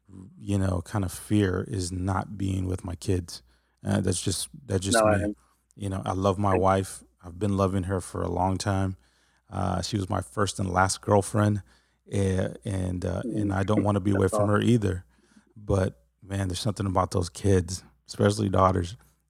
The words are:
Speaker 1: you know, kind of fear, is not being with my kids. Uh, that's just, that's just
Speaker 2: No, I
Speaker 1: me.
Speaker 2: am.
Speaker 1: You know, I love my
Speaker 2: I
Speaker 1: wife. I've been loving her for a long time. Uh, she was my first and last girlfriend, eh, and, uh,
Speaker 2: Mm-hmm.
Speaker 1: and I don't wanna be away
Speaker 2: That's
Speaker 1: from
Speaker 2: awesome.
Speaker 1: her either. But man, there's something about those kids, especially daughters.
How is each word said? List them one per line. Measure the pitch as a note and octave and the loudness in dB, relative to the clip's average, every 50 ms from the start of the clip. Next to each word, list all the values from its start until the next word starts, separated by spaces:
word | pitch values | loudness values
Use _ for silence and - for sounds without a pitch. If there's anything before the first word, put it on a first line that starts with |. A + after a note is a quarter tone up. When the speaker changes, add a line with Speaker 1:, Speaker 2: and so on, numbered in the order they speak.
| _ - F#2+ F#2+ F#2 - F#3 | _ -20 -20 -20 -20 -20 -20
Speaker 1:
you | E3+ A2+ G2+ G2+ | -10 -4 -2 0
know, | G2 F#2+ F#2 F#2 F#2 - | 0 0 0 -2 -2 -4
kind | - - G#2 F#2+ | -4 -4 -4 -4
of | F2+ | -4
fear, | - - - - G#2+ G#2 G2+ F#2 F#2 F#2+ - | -6 -8 -4 0 2 4 4 2 2 -2 -4
is | - - F#2+ F2+ F2 | -4 -4 -6 -4 -4
not | F#2+ F2+ F2+ G2 F#2+ G2 - - G#2+ | -4 -4 -2 -2 -2 -2 -4 -6 -6
being | F#2+ G2 F#2+ F#2+ F#2+ F#2 | -6 -4 -2 -2 -2 -2
with | F#2 F#2 F#2 - | -4 -4 -6 -6
my | F2+ F2 | -8 -10
kids. | - - G#2 F#2 F2 E2+ - - - - _ _ _ _ _ _ _ - | -6 -4 -2 -2 -2 -2 -6 -12 -18 -18 _ _ _ _ _ _ _ -2
Uh, | G2+ G2+ G2+ | 0 0 2
that's | F#2+ G2 F#2+ - | 2 0 0 0
just, | - G#2+ F#2+ - - - - - - | -2 -2 -4 -4 -6 -10 -12 -14 -6
that's | - G2+ F#2 F#2 | -4 -2 -2 0
just | G2 G2 A2+ G#2+ | 2 4 4 6
Speaker 2:
No, | |
I | G#2+ G#2 | 4 4
Speaker 1:
me. | G2 G2+ | 2 0
Speaker 2:
am. | G#2 G#2+ - _ _ _ _ _ _ _ | -2 -4 -8 _ _ _ _ _ _ _
Speaker 1:
You | - G2+ G2 | -10 -8 -6
know, | F#2+ F#2+ - | -6 -4 -4
I | G2+ F#2+ | -4 -2
love | F#2+ F#2+ G2+ F#2+ | 0 2 2 2
my | G2 G2+ G2 F#2+ | 2 2 2 2
Speaker 2:
I | |
Speaker 1:
wife. | F#2 F#2 F#2+ F#2+ G2 F#2+ - - - - _ _ _ - | 4 4 4 4 2 0 -2 -8 -16 -18 _ _ _ -18
I've | F2 F2 F2+ | -16 -8 -4
been | G#2+ G2+ F#2+ | -2 0 2
loving | F#2+ G2 F#2 G2 G2 E2+ | 2 2 2 2 0 -2
her | F2+ G2 F2+ | 0 -2 -2
for | - - - F#2+ | -4 -4 -6 -4
a | F2+ F2 | -4 -2
long | F2 F2 F#2 F#2+ F#2+ | -2 0 0 0 0
time. | F2+ - G#2 G2 F#2+ F#2+ G2 F#2 - _ _ _ _ _ _ _ _ _ - | -2 -2 0 0 0 0 -2 -4 -6 _ _ _ _ _ _ _ _ _ -10
Uh, | F#2+ F#2+ F#2+ F#2 F2+ F2+ | -6 -4 -2 -2 -2 -2
she | F2+ - - | -4 -4 -4
was | G2+ F#2+ - | -4 -4 -2
my | G2+ F#2+ | -4 -4
first | F#2 - - A2 G2+ F#2+ - - | -6 -4 -2 -2 -2 -2 -2 -4
and | F#2+ F#2 | -4 0
last | F2+ F#2 F#2+ G2 - - | 2 2 2 2 0 -2
girlfriend, | - - G#2 G2+ F#2+ - - G#2+ G#2 G#2 G#2 G2 - _ _ _ _ _ _ _ _ - | 2 4 4 4 4 2 2 2 2 2 2 0 -4 _ _ _ _ _ _ _ _ -6
eh, | - G2+ G2 F#2+ F#2 F#2 G2 - - - - | -2 0 0 0 0 0 -2 -2 -6 -8 -8
and, | G#2+ G2 F#2+ F#2 F2+ F2+ F2+ F#2 | -6 -4 -2 -2 -2 -4 -4 -4
uh, | F2+ F2+ - - | -4 -4 -4 -4
Speaker 2:
Mm-hmm. | - - G#2+ | -4 -4 -2
Speaker 1:
and | G#2 G2 G2 | -2 0 0
I | G2 G2 | 0 0
don't | G2 G#2+ G#2+ G2 | 2 2 2 2
wanna | G#2 G2+ G2+ | 2 2 2
be | F#2 G2+ | 2 2
away | G2+ G2 F#2+ | 2 4 2
Speaker 2:
That's | F#2 - | 2 2
Speaker 1:
from | G#2 G#2 | 2 2
Speaker 2:
awesome. | G#2 | 4
Speaker 1:
her | G#2 G#2 | 2 4
either. | G#2+ A2 A#2+ A2+ G#2 G2 F#2 F2+ - _ _ _ _ _ _ _ _ _ _ | 4 4 4 4 2 0 -2 -4 -8 _ _ _ _ _ _ _ _ _ _
But | A2 G#2 G2+ G2 G2 F#2+ - - _ _ _ _ _ G#2 | -10 -4 0 2 2 2 0 -2 _ _ _ _ _ -12
man, | F#2+ G2 G2 G2 | -6 -4 -4 -2
there's | F#2 F2 - | -2 -4 -4
something | - G#2+ G2 - G2+ | -4 -4 -2 -2 -2
about | G2 F#2 F#2 F#2 - | 0 2 0 0 2
those | - G2 F2+ E2+ | 0 -2 -2 -4
kids, | - - - G2+ F#2+ F#2 E2 F2 F#2+ - - - _ _ _ | -4 -2 2 4 4 4 2 0 -6 -8 -10 -14 _ _ _
especially | - - - G#2+ G#2 G2+ G#2+ G#2 G2 | -8 0 2 4 4 4 2 0 2
daughters. | F#2 F#2 F#2+ F#2 F#2 F#2 F2+ F2 A2+ - _ _ _ _ _ | 4 6 6 6 4 2 -2 -4 -8 -14 _ _ _ _ _